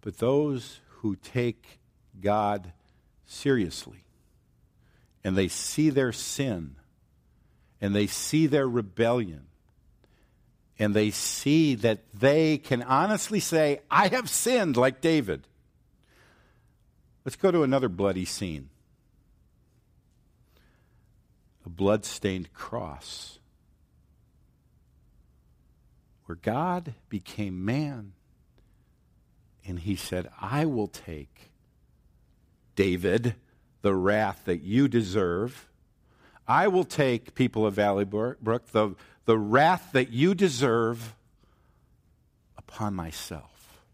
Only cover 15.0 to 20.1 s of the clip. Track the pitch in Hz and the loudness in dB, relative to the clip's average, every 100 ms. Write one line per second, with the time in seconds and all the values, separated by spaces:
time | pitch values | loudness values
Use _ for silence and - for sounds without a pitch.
15 | 165 160 104 73 - _ _ _ _ _ | 2 2 0 -6 -8 _ _ _ _ _
16 | _ _ _ _ _ _ _ _ _ _ | _ _ _ _ _ _ _ _ _ _
17 | _ _ - - 196 175 139 135 127 87 | _ _ -12 0 2 4 4 2 0 0
18 | 98 92 90 - 95 78 67 _ _ _ | 0 0 -4 -6 -6 -8 -12 _ _ _
19 | _ _ _ _ _ _ _ _ _ _ | _ _ _ _ _ _ _ _ _ _
20 | _ | _